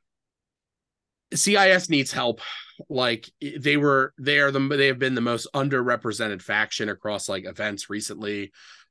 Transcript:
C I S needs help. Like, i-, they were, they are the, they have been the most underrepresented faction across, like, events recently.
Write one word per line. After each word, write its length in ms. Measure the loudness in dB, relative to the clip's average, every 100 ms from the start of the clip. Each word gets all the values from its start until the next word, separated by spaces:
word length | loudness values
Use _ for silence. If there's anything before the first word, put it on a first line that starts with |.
| _ _ _ _ _ _ _ _ _ _ _ _ -6
C 220 | 0 4 6
I 140 | 6
S 180 | 6 4
needs 240 | 0 0
help. 280 | -2 -2 -2 -8 -14 -16 -20 -8
Like, 420 | -2 0 -2 -6 -12
i-, 120 | -12 -4
they 180 | 0 2
were, 380 | 4 4 2 -2
they 220 | 0 2
are 100 | 4
the, 100 | 2
they 260 | 0 2 2
have 100 | 2
been 160 | 0
the 60 | 0
most 260 | 0 -2 -2
underrepresented 880 | -2 0 0 0 0 -2 -4 -4 -6
faction 460 | -2 -2 0 -2 -4
across, 400 | -4 -6 -6 -4
like, 180 | -6 -8
events 420 | -6 -6 -6 -8
recently. 640 | -8 -8 -8 -6 -6 -8 -14 -20 -20 _